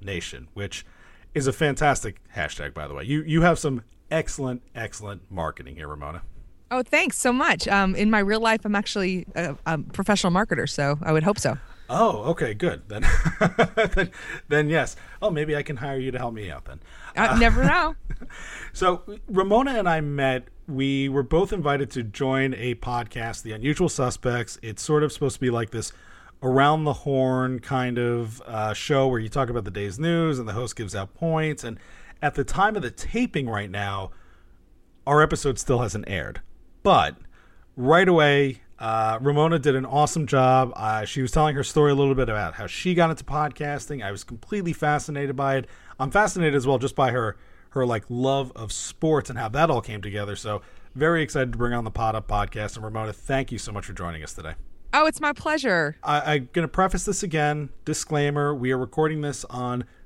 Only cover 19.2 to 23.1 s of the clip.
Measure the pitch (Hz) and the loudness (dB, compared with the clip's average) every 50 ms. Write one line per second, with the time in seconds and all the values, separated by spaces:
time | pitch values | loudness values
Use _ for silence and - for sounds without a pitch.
19.2 | - - 214 185 190 196 202 226 269 277 269 226 196 180 160 160 151 147 143 143 | -10 -2 0 0 2 4 4 4 4 4 2 2 2 2 2 2 0 -2 0 0
20.2 | 139 135 131 127 123 - - - - - 143 131 135 139 139 135 135 139 131 139 | 2 2 2 0 -4 -8 -16 -18 -12 -8 -4 -2 0 0 2 0 0 0 0 0
21.2 | 135 117 - 165 196 190 220 190 147 147 143 139 139 127 - 131 117 107 104 - | 0 2 2 2 2 2 0 -2 0 0 0 0 0 -2 -4 -6 -6 -6 -4 -2
22.2 | 143 135 131 135 135 135 131 - 113 127 120 110 - 123 123 120 113 - | 0 0 2 2 2 0 -2 -2 -4 -4 -4 -4 -4 -4 -4 -4 -4 -6